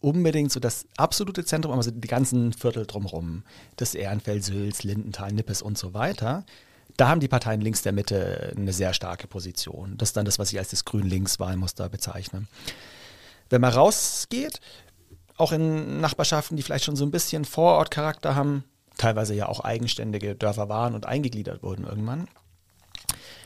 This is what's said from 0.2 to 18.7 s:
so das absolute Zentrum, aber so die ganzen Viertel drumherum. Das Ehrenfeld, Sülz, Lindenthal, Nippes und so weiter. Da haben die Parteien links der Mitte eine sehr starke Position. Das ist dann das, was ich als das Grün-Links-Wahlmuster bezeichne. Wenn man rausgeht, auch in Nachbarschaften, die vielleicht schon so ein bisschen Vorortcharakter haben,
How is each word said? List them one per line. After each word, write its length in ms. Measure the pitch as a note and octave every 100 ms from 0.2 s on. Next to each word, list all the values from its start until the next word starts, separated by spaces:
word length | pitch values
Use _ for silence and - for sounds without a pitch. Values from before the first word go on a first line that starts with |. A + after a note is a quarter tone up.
| E3 D3+ C#3+
so 80 | B2+
das 280 | A#2 - - -
absolute 480 | D#3 - G3 F#3
Zentrum, 300 | E3+ D#3+ D#3
aber 80 | C3
so 100 | A#2
die 160 | A#2 A2
ganzen 440 | B2 C3+ B2 A#2+
Viertel 340 | A2+ A#2+ A#2 G#2+
drumherum. 580 | G#2+ F#2+ E2 E2+ E2 - - - -
Das 180 | B2
Ehrenfeld, 480 | - G2 G#2+ - G#2
Sülz, 400 | G2 G2 G2+ G2+
Lindenthal, 480 | G2 G2+ G#2+ G2+ G2
Nippes 300 | G#2 A2 G2
und 160 | G#2+ G#2
so 160 | F#2
weiter. 500 | G2 C#3 - - D#3+ - - - - _ -
Da 120 | B2+
haben 120 | E3
die 80 | C3+
Parteien 320 | B2+ A#2 A2
links 220 | G#2+ G#2+
der 100 | -
Mitte 600 | G2 G2+ G2+ F#2 F#2 - -
eine 160 | G2
sehr 220 | F#2 F#2
starke 340 | F2+ F2+ F2 -
Position. 640 | G2 F2+ F2 - - F#2+ G2+
Das 100 | A2
ist 80 | G#2+
dann 80 |
das, 140 | G2+ G2
was 120 | G2+
ich 80 | G2
als 120 | G2
das 140 | F#2 -
Grün-Links-Wahlmuster 1040 | G#2 F#2+ F#2 F#2+ - F#2 F#2 F#2 - F2+
bezeichne. 580 | G2 - F#2+ F#2 F#2+ G#2+ - - - - - - - - - _
Wenn 100 | B2+
man 120 | B2+
rausgeht, 880 | A#2+ F3+ - - - - A#3+ D4+ - - - - _ _ - _ -
auch 160 | D#3+
in 480 | D#3+ D#3+ D#3 D#3 C#3+
Nachbarschaften, 560 | D#3 - D3 D3+ - D#3
die 60 |
vielleicht 220 | - C#3+
schon 120 | - C#3+
so 80 |
ein 60 | C#3+
bisschen 340 | E3+ - D#3
Vorortcharakter 920 | C#3+ - E3+ D#3 D#3 - D#3 D3+ D3+
haben, 300 | C#3 C#3+ C#3+ C3+